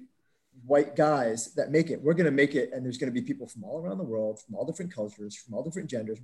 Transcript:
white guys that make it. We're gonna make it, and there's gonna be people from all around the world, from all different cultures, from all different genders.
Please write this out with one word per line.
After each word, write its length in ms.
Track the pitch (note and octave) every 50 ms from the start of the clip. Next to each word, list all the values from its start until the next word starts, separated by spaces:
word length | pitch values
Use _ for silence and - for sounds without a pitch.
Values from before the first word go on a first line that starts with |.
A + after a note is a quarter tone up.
| - - _ _ _ _ _ _ _ _ _ C3 B2
white 300 | B2+ C#3+ C#3+ D3+ D3 -
guys 580 | - D3+ D3+ D3+ C#3 B2 A2+ A2 A2+ - - -
that 140 | D3 - -
make 220 | C#3+ D#3+ D#3+ -
it. 100 | A2+ -
We're 120 | C3 D3 E3+
gonna 180 | E3+ F3 D3+
make 240 | C3+ C#3 C#3+ C#3+ -
it, 160 | C3+ A#2+ - -
and 100 | C3 B2
there's 140 | B2+ A#2 -
gonna 140 | D3 B2+
be 100 | A#2+ B2+
people 240 | B2 C3+ C3+ - A#2+
from 180 | A2+ - A#2 F#2
all 160 | G2+ C3+ D#3+
around 180 | E3 F#3 G3 F#3+
the 40 | F3
world, 360 | A#2+ A2+ A2 A2 G#2+ A2 -
from 140 | - - G#2+
all 100 | G2+ B2+
different 260 | D3 E3+ - F3+ F3+ -
cultures, 420 | A2+ G#2+ G#2 G#2 G#2+ G#2 G#2 G#2
from 180 | - - - G#2
all 100 | A2 C3+
different 260 | E3 D#3+ F#3+ F#3+ C#3+
genders. 300 | B2+ A#2 A2 G#2+ A2 A2